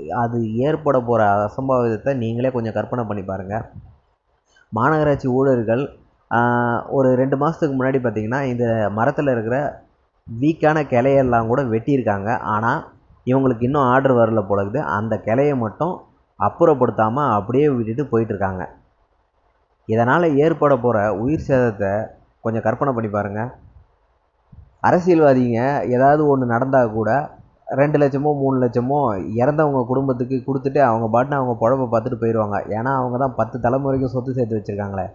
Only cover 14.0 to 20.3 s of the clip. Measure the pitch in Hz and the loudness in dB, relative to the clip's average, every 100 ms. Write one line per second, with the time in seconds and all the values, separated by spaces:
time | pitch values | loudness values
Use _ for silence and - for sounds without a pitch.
14 | 135 120 113 110 98 101 101 139 71 101 | 4 4 4 2 0 -2 -2 -4 -4 -4
15 | 110 104 107 120 147 131 110 - 165 175 | -4 -4 -2 0 0 0 -4 -4 -6 -6
16 | - _ _ - 104 - 165 135 120 107 | -14 _ _ -4 -2 2 2 4 2 0
17 | 110 131 139 104 104 131 151 123 110 120 | 0 0 0 0 0 2 2 0 -2 -4
18 | 135 113 113 98 95 92 - - _ _ | -2 0 0 -2 -4 -4 -10 -14 _ _
19 | _ _ _ _ _ _ _ _ - 113 | _ _ _ _ _ _ _ _ -4 0
20 | 117 160 170 | 2 2 2